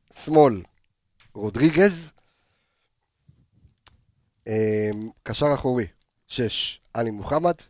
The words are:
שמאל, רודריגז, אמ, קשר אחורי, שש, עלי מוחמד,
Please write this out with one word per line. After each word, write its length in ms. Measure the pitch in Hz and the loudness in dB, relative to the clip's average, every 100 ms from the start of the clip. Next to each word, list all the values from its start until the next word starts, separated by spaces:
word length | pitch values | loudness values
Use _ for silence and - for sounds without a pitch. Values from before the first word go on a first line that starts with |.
| _ - | _ -16
שמאל, 380 | - 156 143 98 87 _ _ _ _ _ _ | 2 6 6 4 -10 _ _ _ _ _ _
רודריגז, 760 | 107 104 107 160 156 202 165 165 _ _ _ _ _ _ _ _ _ _ _ _ _ _ _ _ _ - _ _ _ _ _ 113 | -8 -6 2 2 4 2 2 -16 _ _ _ _ _ _ _ _ _ _ _ _ _ _ _ _ _ -20 _ _ _ _ _ -6
אמ, 60 | 110 107 107 107 104 110 - | -2 0 0 -2 -6 -10 -14
קשר 320 | - 107 147 | -10 -2 0
אחורי, 320 | 139 135 123 98 _ _ _ - | 0 -2 -4 -6 _ _ _ -12
שש, 540 | - 110 - - - _ | -6 -4 -4 -6 -8 _
עלי 160 | 117 117 | -6 -6
מוחמד, 440 | 104 - 151 175 165 | -6 -4 -2 -2 -4